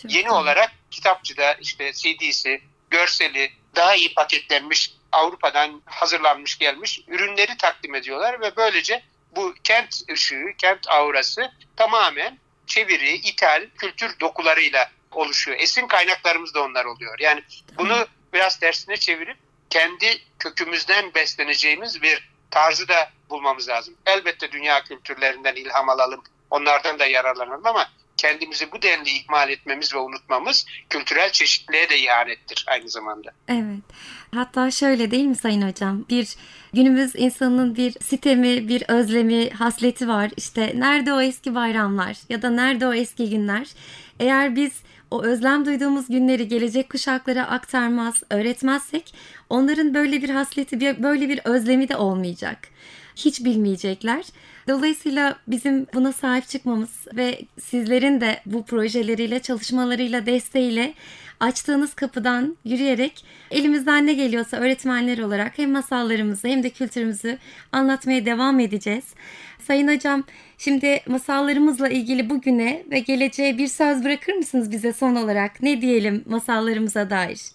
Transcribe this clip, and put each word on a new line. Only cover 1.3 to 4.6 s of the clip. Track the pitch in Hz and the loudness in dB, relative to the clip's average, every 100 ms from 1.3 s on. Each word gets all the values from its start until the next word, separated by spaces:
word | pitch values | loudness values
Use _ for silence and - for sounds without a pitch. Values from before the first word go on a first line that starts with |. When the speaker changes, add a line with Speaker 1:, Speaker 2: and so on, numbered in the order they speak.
| 143 143 | -2 0
Speaker 2:
işte | 147 147 - 143 | 0 -6 -8 -8
C | - 165 160 | -4 -4 -4
D'si, | 151 - 131 131 _ _ - | -2 -2 -2 -4 _ _ -2
görseli, | 165 175 - 160 139 135 - _ - | 0 2 2 0 0 -4 -6 _ 2
daha | 180 196 | 4 6
iyi | 165 | 2
paketlenmiş, | - 151 151 - 147 | 2 2 0 0 -2